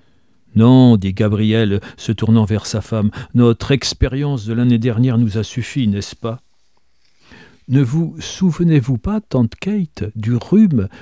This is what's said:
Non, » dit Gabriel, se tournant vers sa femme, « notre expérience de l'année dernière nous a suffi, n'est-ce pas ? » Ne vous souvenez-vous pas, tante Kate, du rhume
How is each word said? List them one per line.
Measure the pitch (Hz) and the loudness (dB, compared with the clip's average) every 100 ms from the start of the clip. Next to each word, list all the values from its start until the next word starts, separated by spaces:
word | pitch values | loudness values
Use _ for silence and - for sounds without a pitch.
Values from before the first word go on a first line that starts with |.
| _ _ _ _ _ 110 | _ _ _ _ _ 2
Non, » | 113 131 127 110 | 6 6 6 4
dit | 95 | 0
Gabriel, | 95 107 101 107 110 107 101 - - | -2 -2 0 0 0 0 -2 -6 -10
se | - | -6
tournant | 107 113 113 104 | -2 2 2 2
vers | 107 - | -2 -4
sa | 110 | -8
femme, « | - 110 104 - - | -6 -2 -2 -4 -4
notre | 123 120 113 - | 2 2 2 -2
expérience | 139 - - 135 131 143 135 104 | -2 -2 -4 -2 -2 -4 -4 -4
de | |
l'année | 113 123 117 | -2 2 2
dernière | 123 110 127 117 | 0 0 0 2
nous | 117 107 | 0 -2
a | |
suffi, | 104 - 110 143 113 | -6 -8 -8 -4 -2
n'est-ce | 101 - - | -2 -8 -10
pas ? » | 117 117 _ _ _ _ _ _ _ _ _ - - _ - | -10 -10 _ _ _ _ _ _ _ _ _ -20 -20 _ -2
Ne | 131 | 0
vous | 123 156 160 156 | 2 0 -4 -8
souvenez-vous | - - 190 151 175 151 123 123 | -14 -2 -2 0 2 2 0 -4
pas, | 185 214 | -2 -6
tante | - 131 113 - | -4 -2 -2 -4
Kate, | 190 208 170 - 98 110 | -6 -4 -6 -8 -10 -6
du | 107 120 | -4 -4
rhume | - 202 214 131 92 - | 0 2 4 2 -2 -8